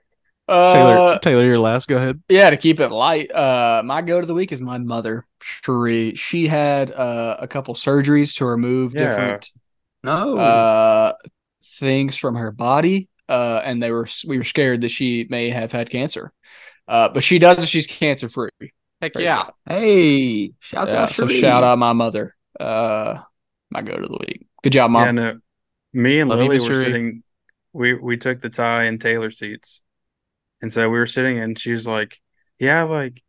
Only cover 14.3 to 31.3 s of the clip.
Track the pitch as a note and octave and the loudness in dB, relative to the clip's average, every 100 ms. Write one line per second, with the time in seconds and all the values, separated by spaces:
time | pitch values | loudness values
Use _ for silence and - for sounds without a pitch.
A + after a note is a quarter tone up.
14.3 | C3 A#2+ - C3+ A#2+ A#2+ - B2+ A#2 A2+ | -6 -4 0 0 0 -2 -4 -4 -4 -4
15.3 | A#2+ A#2+ A#2+ A2+ A#2+ A#2 B2 C#3+ - - | -6 -4 -6 -6 -6 -6 -6 -6 -8 -14
16.3 | _ _ - - _ - A#2 G#2+ C3+ - | _ _ -20 -20 _ -2 2 2 2 2
17.3 | F3 F3 F3+ D#3+ E3 D3 - D3+ C3 A#2 | 6 8 8 4 -2 -4 -4 -2 -2 -6
18.3 | C3+ A2 - - _ _ _ E3 - E3+ | -10 -10 -12 -20 _ _ _ -10 -4 -2
19.3 | A#2+ - - - F3+ A3 G3 D#3+ C#3 B2+ | -2 -4 -12 -8 -2 2 4 4 4 0
20.3 | G#2+ G#2 - - - G#2 A2 A2+ - B2 | -2 -6 -10 -14 -8 -4 -2 -2 -2 -2
21.3 | B2+ C3 B2 B2 B2 A#2 A#2 A#2 G#2+ G2 | 2 4 4 4 4 2 0 -2 -4 -8
22.3 | _ _ - - A2 A2+ G#2+ A2 A2 - | _ _ -10 -6 -2 -2 -4 -6 -8 -14
23.3 | _ _ _ - - G#2 G1+ G1+ - G1+ | _ _ _ -14 -12 -10 -10 -10 -10 -10
24.3 | - _ _ C3+ C3 A#2 A#2 B2 A#2+ A#2 | -14 _ _ 0 4 4 4 4 2 -4
25.3 | A2+ _ _ _ _ _ B2+ B2 D3+ C#3 | -8 _ _ _ _ _ -2 0 2 2
26.3 | A#2 C3+ C3+ A#2+ C3+ B2+ A#2+ A#2 A#2 _ | 2 2 0 0 -2 -2 -2 -6 -8 _
27.3 | _ _ _ _ D3+ B2 B2 B2 A#2+ C3 | _ _ _ _ -4 -2 -2 -4 -6 -6
28.3 | B2+ A#2 - A#2 A#2 A2+ A2+ A#2 A2+ A2 | -6 -8 -4 -2 -2 -2 -4 -4 -4 -6
29.3 | - G#2 G#2+ - - _ _ _ _ _ | -10 -16 -16 -18 -20 _ _ _ _ _
30.3 | _ _ _ A2+ A#2 A2+ A#2 A#2 C3 C3 | _ _ _ -8 -2 0 0 -2 -2 -4